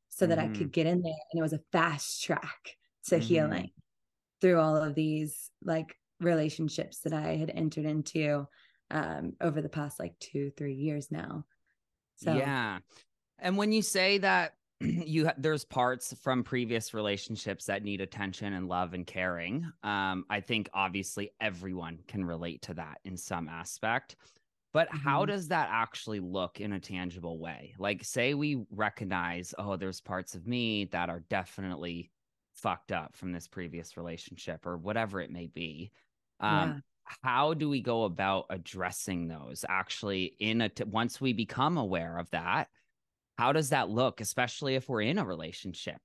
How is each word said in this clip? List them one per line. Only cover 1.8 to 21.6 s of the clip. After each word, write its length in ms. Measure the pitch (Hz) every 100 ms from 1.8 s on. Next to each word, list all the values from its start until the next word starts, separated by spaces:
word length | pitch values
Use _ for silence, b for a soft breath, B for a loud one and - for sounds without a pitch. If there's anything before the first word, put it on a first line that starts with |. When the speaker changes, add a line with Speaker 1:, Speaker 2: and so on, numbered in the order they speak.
| 165 147 - -
Speaker 1:
track 540 | - 156 139 - - - _ _ -
to 120 | 131
Speaker 2:
Mm-hmm. 20 |
Speaker 1:
healing 520 | 113 160 151 90 92 - _ _ _ _ _ _
through 200 | 185 170
all 160 | 156 156
of 200 | 151 143
these, 560 | 156 156 151 - - -
like, 360 | 190 160 160 - _ _
relationships 800 | 170 165 151 - 156 - - -
that 120 | 160
I 220 | 156 156 156
had 140 | 160
entered 360 | - 156 156 151
into, 640 | 156 151 160 151 147 143 b b b _
um, 440 | 156 80 143 85 -
over 200 | 170 151
the 80 | 151
past, 300 | 151 147 -
like, 180 | 170 -
two, 320 | - 143 143
three 240 | - 143 135
years 360 | 156 147 143
now. 340 | 151 - 156 - _ _ _ _ _ _ _
So. 260 | - 143
Speaker 2:
Yeah. 380 | 139 135 113 92 - b _ _ _ _
And 180 | 185 196
when 140 | 208
you 100 | 220
say 380 | 202 196 185 202
that 380 | 190 185 160 - _
<clears throat> 140 | _
you 460 | 156 170 160 160 156
ha-, 60 | -
there's 280 | 147 151 -
parts 480 | 135 123 127 - -
from 220 | - 127
previous 500 | 117 127 117 113 -
relationships 720 | 113 107 101 - 110 - 98 -
that 160 | 101
need 180 | 101 101
attention 520 | 95 - 98 92 101
and 140 | 95 92
love 260 | 90 90
and 140 | 90 87
caring, 640 | 92 92 87 85 131 165 -
um, 420 | 107 101 95 92 -
I 120 | 104
think 280 | 95 113 101
obviously 580 | 95 95 98 95 - 101 -
everyone 600 | 110 87